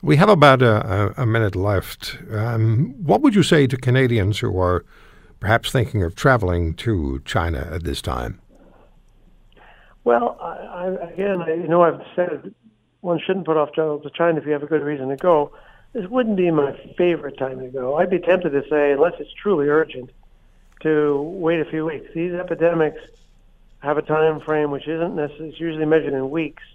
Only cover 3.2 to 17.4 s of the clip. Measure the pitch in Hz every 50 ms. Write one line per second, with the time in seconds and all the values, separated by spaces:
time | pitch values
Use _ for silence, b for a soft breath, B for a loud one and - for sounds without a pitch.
3.2 | 302 294 214 202 160 - 180 156 139 123 135 127 - 127 123 131 135 123 117 113
4.2 | 95 98 107 - - 110 95 92 92 90 90 85 - b b b b b b b
5.2 | b b b b - 95 110 117 - - - 139 113 - - 107 92 82 90 -
6.2 | - 143 131 123 98 90 90 87 87 82 82 - - 117 113 90 76 69 67 67
7.2 | - - - - 85 85 82 67 69 - - 82 80 85 71 - - - 64 62
8.2 | 60 57 - - _ _ b b b b b b b b b _ _ _ _ _
9.2 | _ _ _ _ _ _ _ b b b b b b b b b _ 240 240 233
10.2 | 240 240 - - - 170 165 - 185 196 - 180 180 185 185 - 175 170 - -
11.2 | 190 202 196 180 170 160 160 170 175 156 165 175 175 165 147 139 - - - -
12.2 | 180 175 156 139 - 196 - _ _ - _ _ _ _ _ _ - 180 175 156
13.2 | - - 190 196 170 151 160 160 147 143 151 - 160 156 147 143 147 143 _ -
14.2 | 165 170 165 156 135 147 151 143 143 147 160 151 143 143 147 139 131 131 139 139
15.2 | - 180 170 151 143 143 b b b b b b b b _ 254 185 180 233 254
16.2 | 254 220 208 185 180 175 165 151 143 139 - - - - - - 180 175 170 147
17.2 | 147 139 139 -